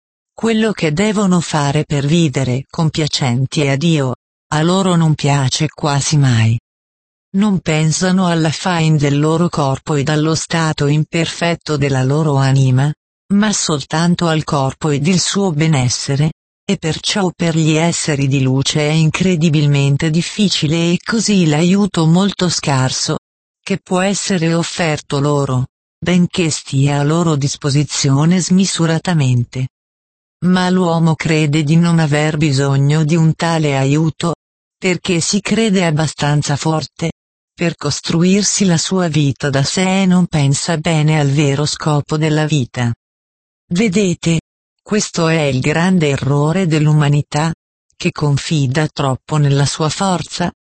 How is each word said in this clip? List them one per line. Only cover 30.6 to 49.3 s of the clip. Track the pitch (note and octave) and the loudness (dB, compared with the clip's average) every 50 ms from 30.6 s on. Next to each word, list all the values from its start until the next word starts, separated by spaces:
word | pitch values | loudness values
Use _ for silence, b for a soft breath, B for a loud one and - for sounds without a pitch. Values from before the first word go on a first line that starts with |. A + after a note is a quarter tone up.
| F3+ F3+ | 2 2
l'uomo | F#3 F#3 F#3 E3+ E3 E3 E3 D#3+ D#3+ | 2 2 2 0 2 2 2 2 0
crede | - - D#3+ D#3+ D#3 D#3 D3 C#3+ D#3+ | 0 0 0 0 2 2 2 0 0
di | D3+ C#3+ D#3+ | 0 2 2
non | E3 E3+ E3+ E3+ E3 | 2 4 4 2 2
aver | D#3+ D3 C#3+ D3 D3+ D#3 D#3+ D3+ | 2 2 0 0 0 0 0 0
bisogno | D#3+ D3+ C3+ C3+ C#3 C#3 C#3 C#3 C#3 C#3+ D3 D#3 D#3+ | 0 0 0 0 0 0 2 2 2 2 2 0 0
di | D3 E3+ | 0 2
un | E3 D#3+ D#3+ D3+ | 2 2 2 2
tale | - E3+ E3 E3+ D#3+ D#3 D3 C#3 | 0 -2 -2 0 0 0 0 0
aiuto, | C3+ C3+ C3+ C#3+ D3+ E3 D#3+ - - - E3+ D3+ - _ _ _ _ _ _ _ _ | 0 0 0 2 2 0 -2 -2 -4 -4 -6 -6 -6 _ _ _ _ _ _ _ _
perché | - F#3 F3 D#3+ - - F3 E3 | -4 -4 -4 -2 -2 -2 -2 -2
si | - - - G#3 | -2 -2 -2 -2
crede | - - G#3+ A3 A3+ A3 F#3 G3 F3 | -2 -2 -2 0 0 2 2 2 2
abbastanza | E3 D3+ D3 D#3+ C#3 - - D3 C#3+ D3 D3 C3+ - D3 | 0 0 0 -2 -2 -4 -4 -2 0 0 0 0 -2 -4
forte | C3 - D#3+ D#3+ D#3 C3+ - _ - E3 D#3+ - _ _ _ _ _ _ _ _ - | -2 -2 -2 -2 -2 -4 -8 _ -8 -8 -8 -8 _ _ _ _ _ _ _ _ -4
per | F3 E3+ F3 | -4 -4 -4
costruirsi | - - D3 C#3+ - - - - E3 F3 F#3 F#3+ G#3 G3+ - - - G#3 | -4 -6 -6 -6 -6 -4 -2 0 2 2 2 2 2 0 -2 -2 0 2
la | F#3 E3+ D#3 | 2 2 0
sua | - - F#3+ F#3 F3+ E3+ | 0 -2 -2 -2 -2 0
vita | D3 D#3 D3 C#3 C3 - - C#3+ | 0 0 0 0 -2 -2 -4 -2
da | C3 C3+ C#3 | 0 0 -2
sé | - - F#3+ F#3 F#3+ F#3+ G3 | 0 -2 -2 0 0 0 2
e | G3 | 2
non | F#3 F3+ F3+ F3 | 2 2 2 2
pensa | - - D#3 C#3+ C#3 C#3+ - - - E3+ | 0 0 0 0 0 0 -2 -2 -4 -4
bene | D#3 D#3 F3 E3 D#3 D3+ D#3 D#3 D#3 | -2 -2 0 0 2 2 2 2 2
al | C#3+ | 2
vero | C#3 C#3 D#3 D3+ C#3 C#3 C#3+ D3+ | 2 2 2 2 0 0 0 -2
scopo | C#3+ - - - D#3+ D3 C#3+ C3+ - D#3 | -4 -4 -4 -2 0 0 0 -2 -2 -4
della | D#3 D#3+ D#3 D3+ D3+ D#3 | -2 0 0 0 0 0
vita. | D3+ D#3 D3 A#2+ - - B2+ B2 A#2 A#2 - _ _ _ _ _ _ _ _ _ _ _ _ _ _ | 0 0 -2 -2 -4 -4 -4 -4 -4 -4 -6 _ _ _ _ _ _ _ _ _ _ _ _ _ _
Vedete, | F3+ F3 A#3 A3 E3 G#3+ G3+ F3+ E3+ - - E3 E3 D#3 - _ _ _ _ _ _ _ | -2 0 0 0 2 0 0 0 -2 -2 -2 -2 -2 -2 -4 _ _ _ _ _ _ _
questo | _ - G#3 G#3+ - - - - E3 | _ -4 -2 -2 -2 -4 -2 -2 0
è | D#3+ D#3+ E3 | 0 2 2
il | D3+ C#3 C3 B2+ | 0 0 0 0
grande | B2 D3 D3+ D#3+ E3+ F#3+ F#3 F3+ D#3 C#3+ | 0 0 2 2 2 4 4 2 2 2
errore | C#3 B2+ B2+ C3 C#3+ C#3+ D3 D#3 D#3+ F#3+ G3 D#3+ | 0 0 0 0 0 2 2 0 0 0 0 0
dell'umanità, | D#3 D#3 D3+ D3+ D3+ D3+ D3 C#3+ C#3+ D3 C#3 - - D3 D#3 E3 E3 - _ _ _ _ _ _ _ | 2 2 2 4 4 4 4 4 2 2 0 -2 -2 -2 -2 -2 -4 -8 _ _ _ _ _ _ _
che | _ - F3 | _ -6 -4
confida | - - D#3 D3 C#3 C3+ - - E3 D3+ C#3 B2 C3 E3 D#3 | -2 -2 -2 0 0 -2 -2 -2 -2 0 0 0 0 0 -2
troppo | D3+ - - C#3+ C3+ C3 - - - | -2 -2 -4 -2 -2 -2 -4 -6 -4